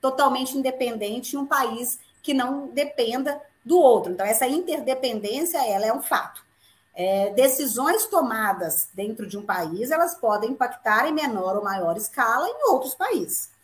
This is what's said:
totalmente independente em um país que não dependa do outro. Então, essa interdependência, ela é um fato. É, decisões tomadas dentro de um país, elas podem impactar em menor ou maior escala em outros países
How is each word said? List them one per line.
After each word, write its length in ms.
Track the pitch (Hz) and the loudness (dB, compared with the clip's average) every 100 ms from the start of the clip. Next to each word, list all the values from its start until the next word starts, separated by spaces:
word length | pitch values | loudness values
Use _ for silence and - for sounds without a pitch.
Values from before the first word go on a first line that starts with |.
totalmente 560 | 269 262 277 254 262 277 | -2 2 2 2 -2 -2
independente 760 | 262 254 247 226 208 233 247 | -2 0 -4 -2 -6 -6 -6
em 40 | 277 | -8
um 80 | 277 | -2
país 520 | 285 247 226 240 - - _ | 0 0 -2 -6 -8 -12 _
que 120 | - | -2
não 340 | 269 247 277 269 | 0 0 -4 -6
dependa 720 | 240 285 - 233 247 277 285 - _ | -4 -4 0 -2 0 -4 -6 -10 _
do 140 | 233 349 | 2 8
outro. 340 | 285 233 - | 8 8 4
Então, 140 | 180 196 | -2 0
essa 200 | 226 254 | 2 2
interdependência, 1120 | 294 359 294 262 262 262 220 202 247 339 302 247 | 0 -2 -4 -2 -2 -2 -2 -4 -2 -2 0 0
ela 200 | 196 220 | 0 0
é 60 | |
um 100 | 247 | -2
fato. 420 | - 247 - - _ _ _ _ _ - | 0 -2 -2 -14 _ _ _ _ _ -4
É, 300 | 185 196 202 | 0 2 2
decisões 720 | 208 269 269 277 220 277 427 - | 4 4 2 -2 0 2 2 2
tomadas 840 | 381 269 220 214 190 170 - - | 2 2 0 0 -2 -2 -2 -4
dentro 320 | - 202 226 202 | -6 -6 -6 -8
de 100 | 202 | -10
um 60 | |
país, 480 | 202 185 160 175 247 | -4 -2 -2 -4 -2
elas 240 | 320 339 | 2 0
podem 380 | - 226 208 226 | 0 0 0 0
impactar 540 | 262 247 - 226 214 285 | -2 -2 -2 0 2 2
em 60 | |
menor 420 | 311 294 214 185 | 0 0 -2 -2
ou 80 | 196 | -2
maior 320 | 202 190 170 | -2 -2 -2
escala 540 | 208 214 - 226 240 359 | -2 -6 -2 0 2 0
em 220 | 480 523 | 0 4
outros 240 | 277 262 | 4 2
países 560 | - 403 392 165 - - _ | -4 -2 0 -2 -6 -8 _